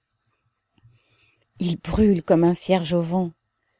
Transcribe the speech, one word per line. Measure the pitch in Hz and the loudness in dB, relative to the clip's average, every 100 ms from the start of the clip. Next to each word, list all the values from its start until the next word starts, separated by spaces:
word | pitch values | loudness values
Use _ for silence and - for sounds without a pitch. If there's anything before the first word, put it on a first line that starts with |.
| _ _ _ _ _ _ _ _ _ _ _ _ _ _ _ _ | _ _ _ _ _ _ _ _ _ _ _ _ _ _ _ _
Il | 175 170 | -6 -6
brûle | - 170 214 185 | -6 0 2 2
comme | - 170 | 2 2
un | 170 | 2
cierge | 175 - 185 160 | 0 -2 -2 0
au | 175 | -4
vent », | 165 185 175 - _ _ _ _ | -2 -4 -4 -8 _ _ _ _